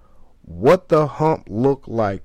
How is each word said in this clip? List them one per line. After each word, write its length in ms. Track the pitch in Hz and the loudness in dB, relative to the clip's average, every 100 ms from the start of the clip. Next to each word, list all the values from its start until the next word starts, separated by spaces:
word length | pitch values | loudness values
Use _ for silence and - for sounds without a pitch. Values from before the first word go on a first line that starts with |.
| _ - - _ | _ -20 -20 _
What 460 | - 85 120 185 - | -20 0 2 2 2
the 160 | 156 147 | 0 0
hump 420 | - 156 156 - | -2 -2 -2 -6
look 400 | 104 131 135 - | -2 -2 -2 -6
like 360 | 113 104 95 | -4 -4 -4